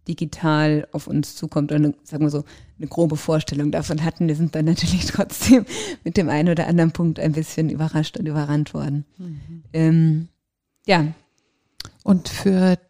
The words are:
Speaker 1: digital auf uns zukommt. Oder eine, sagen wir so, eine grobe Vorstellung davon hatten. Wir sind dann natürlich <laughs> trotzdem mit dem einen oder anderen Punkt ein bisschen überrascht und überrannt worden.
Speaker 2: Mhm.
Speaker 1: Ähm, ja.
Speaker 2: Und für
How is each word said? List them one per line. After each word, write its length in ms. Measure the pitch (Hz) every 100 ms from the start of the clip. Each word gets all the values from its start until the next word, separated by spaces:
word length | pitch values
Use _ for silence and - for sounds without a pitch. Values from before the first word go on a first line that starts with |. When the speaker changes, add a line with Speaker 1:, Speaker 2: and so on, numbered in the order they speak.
| -
Speaker 1:
digital 800 | 170 156 - 160 151 151 151 -
auf 140 | 151 -
uns 300 | 151 143 -
zukommt. 360 | 160 151 147
Oder 120 | 151
eine, 100 | 151 -
sagen 200 | - 147
wir 60 | 151
so, 140 | 147 147 - - -
eine 100 | 147
grobe 280 | - 170 151
Vorstellung 540 | - 156 - 143 147
davon 320 | 160 156 156
hatten. 260 | 165 - 165
Wir 60 |
sind 200 | 151 165
dann 100 | 160
natürlich 400 | 156 - 165 180 -
<laughs> 60 |
trotzdem 540 | - - - - 247 - 427 415 311
mit 120 | - 185
dem 140 | 160
einen 180 | 147 175
oder 180 | 165 -
anderen 240 | 175 165
Punkt 300 | - 170 156
ein 120 | 156
bisschen 360 | 151 156 - 160
überrascht 480 | 139 156 156 151 -
und 100 | 156
überrannt 460 | 151 147 147 147
worden. 320 | 156 143 147 147 -
Speaker 2:
Mhm. 440 | 180 151 156 165 -
Speaker 1:
Ähm, 540 | 160 160 165 160 156 165 _ _ _ _ _ -
ja. 220 | 180 151 160 _ _ _ _ _ - - _
Speaker 2:
Und 280 | - 185 -
für 480 | - 202 185 185 180